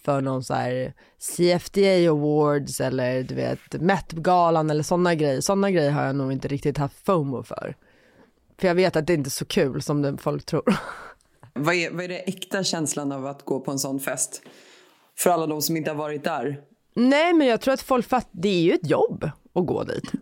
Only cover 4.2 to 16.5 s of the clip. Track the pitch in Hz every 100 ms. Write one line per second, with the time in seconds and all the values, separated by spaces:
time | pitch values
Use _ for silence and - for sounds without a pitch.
4.2 | 160 180 170 165 156 151 143 175 175 165
5.2 | 151 131 - 196 196 180 143 143 135 139
6.2 | 135 135 139 143 147 143 139 - - 185
7.2 | 139 120 - - - - _ _ _ _
8.2 | _ _ _ - 185 175 185 160 151 170
9.2 | 135 - - - 143 127 143 147 139 -
10.2 | - 147 - 151 - 180 - - - -
11.2 | _ _ - - 147 180 165 165 180 180
12.2 | - 185 - 196 185 170 147 - 143 139
13.2 | 135 139 - 135 135 139 139 135 135 139
14.2 | - - - - - - _ _ _ -
15.2 | 180 170 160 151 147 165 156 151 151 147
16.2 | 160 151 131